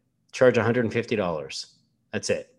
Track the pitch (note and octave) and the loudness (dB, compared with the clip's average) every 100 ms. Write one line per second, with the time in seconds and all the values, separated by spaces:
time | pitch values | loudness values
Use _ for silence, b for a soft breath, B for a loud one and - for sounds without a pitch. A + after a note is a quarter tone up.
0 | _ _ _ - B2+ A#2+ G#2+ A#2+ A2+ A#2 | _ _ _ 4 4 6 2 0 0 -2
1 | A2 A2 F#2 D#2+ C2+ - - _ _ _ | -2 -2 -2 -4 -8 -12 -14 _ _ _
2 | _ G#2 - E2+ - | _ -8 -4 -4 -6